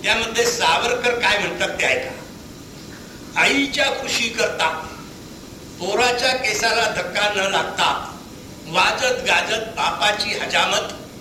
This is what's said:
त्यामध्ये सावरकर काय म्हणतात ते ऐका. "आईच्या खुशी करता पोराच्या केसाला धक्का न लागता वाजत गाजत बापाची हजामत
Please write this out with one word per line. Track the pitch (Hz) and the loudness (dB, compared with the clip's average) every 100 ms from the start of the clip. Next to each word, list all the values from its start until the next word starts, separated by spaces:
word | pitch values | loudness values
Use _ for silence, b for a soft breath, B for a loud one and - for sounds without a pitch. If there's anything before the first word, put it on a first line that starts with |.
त्यामध्ये | 196 226 226 226 240 | 2 2 2 2 2
सावरकर | - 175 - 240 247 240 233 | 4 4 4 2 2 2 2
काय | 196 208 | 4 2
म्हणतात | 175 175 196 | 0 0 -2
ते | - 143 | 0 2
ऐका. | 127 131 - - - - - - - - - - - - - | 2 -2 -8 -12 -14 -16 -16 -16 -16 -14 -14 -14 -16 -8 0
"आईच्या | 185 277 277 285 269 | 2 2 0 2 0
खुशी | - - - 233 | 0 -2 -2 -2
करता | - 160 - 160 - - - - - - - - - - - | 0 0 2 0 0 -8 -12 -14 -14 -16 -16 -16 -16 -16 -6
पोराच्या | 180 214 247 240 254 254 | -2 2 4 4 2 2
केसाला | 254 208 226 220 214 | 0 2 2 2 2
धक्का | 165 170 185 208 202 | 0 -2 0 2 2
न | |
लागता | 196 170 165 - 170 - - - - - - - - | 2 2 0 0 2 2 -4 -10 -14 -14 -14 -14 -2
वाजत | 175 196 214 254 - 202 | 2 2 4 0 0 2
गाजत | 170 - 220 220 | 2 2 -2 -4
बापाची | - 147 - 208 208 - | -2 -2 2 2 2 -2
हजामत | - 135 170 190 185 - - - - | 0 2 4 4 2 -2 -8 -12 -14